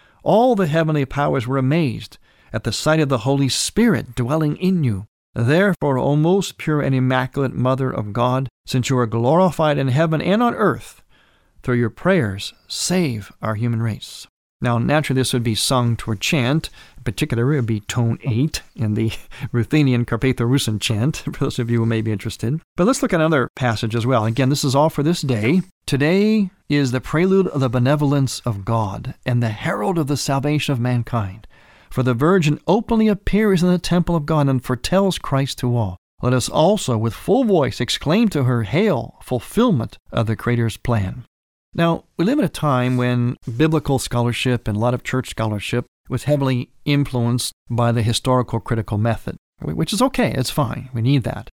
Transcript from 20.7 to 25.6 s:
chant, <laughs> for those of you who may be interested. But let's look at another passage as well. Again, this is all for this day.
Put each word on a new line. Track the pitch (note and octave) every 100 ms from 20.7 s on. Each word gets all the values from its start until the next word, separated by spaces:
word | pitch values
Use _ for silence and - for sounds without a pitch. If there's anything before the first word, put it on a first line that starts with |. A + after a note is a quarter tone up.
| G#2+
chant, | - G#2+ C3 -
<laughs> |
for | -
those | - C3+ -
of | A#2
you | A#2
who | A2+
may | A2+
be | A2
interested. | G#2 A2 - A2+ D#3 -
But | - F#3+
let's | C4
look | B3+
at | F3
another | D#3+ D3+ A2+ -
passage | B2+ G#2+ A2+
as | A#2 A2+
well. | B2
Again, | G#2+ A#2 C3
this | C#3+
is | C#3+
all | C3+ D#3
for | -
this | C#3+ F3
day. | C#3 A#2 A2 F#3